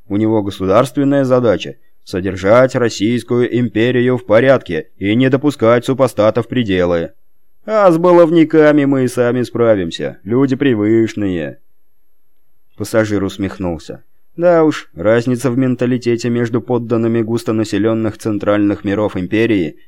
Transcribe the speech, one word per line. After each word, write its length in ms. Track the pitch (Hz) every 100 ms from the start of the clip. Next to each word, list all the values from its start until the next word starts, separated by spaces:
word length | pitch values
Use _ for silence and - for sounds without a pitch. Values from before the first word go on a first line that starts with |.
| -
у 80 | 101
него 260 | 110 110
государственная 840 | 101 92 95 104 131 143 139 143
задача — 520 | 131 127 120 90 - - - -
содержать 720 | - 95 92 92 95 120 131
Российскую 840 | 131 117 - 104 120 - 123 123 120
империю 580 | 120 107 120 127 123 127
в 80 |
порядке 640 | - 107 131 127 - 78 - -
и 180 | 98
не 140 | 113 131
допускать 560 | 131 147 - 110 123
супостатов 640 | - 127 127 - 110 120 -
в 20 |
пределы». 640 | 127 107 92 87 85 82 - - - - - -
А 240 | 214 196
с 60 | 165
баловниками 880 | 180 175 165 170 156 160 151 147 139
мы 180 | 135
и 40 | 127
сами 340 | 123 120 127
справимся, 760 | 117 117 113 104 82 - 69 -
люди 320 | 98 123 135 127
привычные. 1000 | 139 110 104 113 110 - 101 90 71 - - - - - - - - - - - - -
Пассажир 460 | 104 113 107 104
усмехнулся. 800 | 95 - 95 - 90 78 - - - - -
Да 300 | - 175 165
уж, 240 | 156 - -
разница 560 | - 101 117 120 120 131
в 80 | 123
менталитете 720 | 131 123 123 127 117 117 123
между 320 | 120 117 117
подданными 580 | - 120 113 117 113 117
густонаселённых 960 | 110 117 - 110 107 101 110 113 110 117
центральных 680 | 113 104 104 104 101 101
миров 300 | 101 98 104
империи 600 | 95 90 110 117 104 78 -